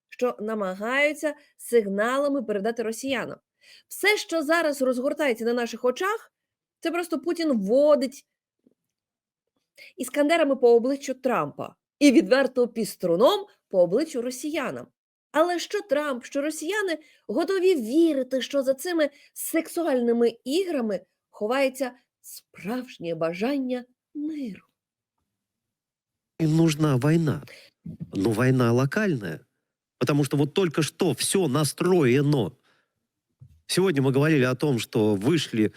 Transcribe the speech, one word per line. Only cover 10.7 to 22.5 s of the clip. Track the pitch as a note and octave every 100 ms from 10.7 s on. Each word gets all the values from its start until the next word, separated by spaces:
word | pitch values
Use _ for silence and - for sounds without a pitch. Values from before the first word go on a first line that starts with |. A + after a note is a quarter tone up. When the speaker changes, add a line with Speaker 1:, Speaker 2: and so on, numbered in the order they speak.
| A#3
Speaker 1:
обличчю | B3 C#4 C4+
Трампа | B3+ C4 G3+ C#3+ - A#2+ - _ _
і | C#4+
відверто | A#3 F#3+ B3+ B3+ C4 A#3+
піструном | A#3 G3+ - F3+ E3+ C4+ G4+ - _ _
по | F#3+
обличчю | F3 G#3 D#4+ B3
росіянам. | A#3+ B3+ D4+ D#4 A#3 B2+ - _ _ _ _
Але | C#4+ F4 F4
що | - G#4
Трамп, | G#4 C#4+ D4 B3+ -
що | C#4
росіяни | D4 D#4 D#4 G#4+ G4 D#4 - _ -
готові | A3 E4+ G4 F#4 E4+
вірити, | G#3+ D4 E4 C4+ B3+ C4
що | A3+ C#4
за | C4
цими | C4 F4+ E4+ C#4+ - _
сексуальними | - - D#4+ D#4+ E4+ E4 B3+ A#3 A#3 A#3 A#3
іграми | B3+ D#4 F#4 D4 A3+ F3+ - _ _
ховається | - G#3 C4+ C4+ C4 B3+ B3 _ _
справжнє | - - -